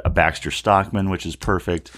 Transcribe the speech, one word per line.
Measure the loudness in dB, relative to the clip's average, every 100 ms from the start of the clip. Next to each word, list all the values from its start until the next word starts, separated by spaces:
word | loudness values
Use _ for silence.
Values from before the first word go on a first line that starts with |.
| 0
a |
Baxter | 2 2 0 -6
Stockman, | -4 2 2 2 -2 -2
which | -2 -6
is | -6
perfect. | -2 -2 0 -4 -6